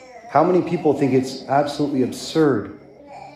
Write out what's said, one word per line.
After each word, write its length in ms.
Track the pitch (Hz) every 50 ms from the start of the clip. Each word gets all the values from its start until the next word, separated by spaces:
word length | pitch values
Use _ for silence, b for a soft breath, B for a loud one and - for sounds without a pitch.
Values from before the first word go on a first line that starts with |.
| - - - - - -
How 120 | - 139 160
many 240 | 180 180 175 156 -
people 260 | 175 165 - 151 135
think 200 | 135 147 131 127
it's 300 | 131 127 - - - -
absolutely 580 | - 135 143 147 - - - 147 139 135 127
absurd 800 | 120 107 - - - - - 160 156 208 190 104 98 - - - - - - - - - - - - - -